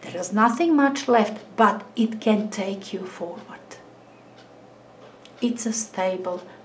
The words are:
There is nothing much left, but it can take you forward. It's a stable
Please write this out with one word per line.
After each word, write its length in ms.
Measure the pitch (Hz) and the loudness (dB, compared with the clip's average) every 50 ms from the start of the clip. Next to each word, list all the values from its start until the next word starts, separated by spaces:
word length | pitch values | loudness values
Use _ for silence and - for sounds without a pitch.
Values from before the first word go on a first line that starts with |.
| - | -14
There 140 | - - | -12 -10
is 160 | 175 180 - 202 | -8 -6 -2 2
nothing 440 | 214 220 240 226 - 349 339 311 | 4 4 4 4 2 2 4 6
much 320 | 294 277 277 277 - - - | 6 4 4 2 0 0 4
left, 340 | 240 233 214 214 - - - - - | 4 4 4 2 0 -8 -14 -4 2
but 280 | - 226 202 - - - - - | 4 4 4 4 0 -6 -6 -2
it 240 | - 226 220 - - | 0 0 0 -2 -2
can 300 | - 226 214 202 214 208 | 0 2 2 2 0 -2
take 420 | - 202 190 196 196 196 190 - - | -6 -6 -6 -6 -6 -8 -8 -10 -10
you 140 | 185 185 | -10 -10
forward. 340 | 185 - - 180 170 175 214 - - - - - - - - - - - - - - - - - - - - - - - - - - - - - - - - - - - - - - - - | -10 -10 -10 -10 -10 -10 -12 -14 -16 -18 -20 -20 -20 -20 -20 -20 -20 -20 -20 -20 -20 -20 -20 -20 -20 -20 -20 -20 -20 -20 -20 -20 -20 -20 -20 -20 -20 -20 -20 -20 -20 -20 -20 -20 -20 -8 -4
It's 260 | - 240 240 - - | -2 -2 -2 -2 -4
a 60 | 233 214 | -4 -4
stable 720 | - - - - - 185 185 185 185 185 185 180 180 - - - - - | -4 -6 -6 -4 -2 -2 -2 -2 -2 -4 -6 -6 -8 -10 -14 -20 -20 -16